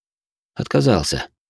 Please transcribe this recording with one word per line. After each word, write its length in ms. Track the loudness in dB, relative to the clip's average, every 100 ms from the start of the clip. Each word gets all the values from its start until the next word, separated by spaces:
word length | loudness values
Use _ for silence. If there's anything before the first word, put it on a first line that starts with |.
| _ _ _ _ _ -12
Отказался. 720 | -2 0 2 2 0 -6 -8 _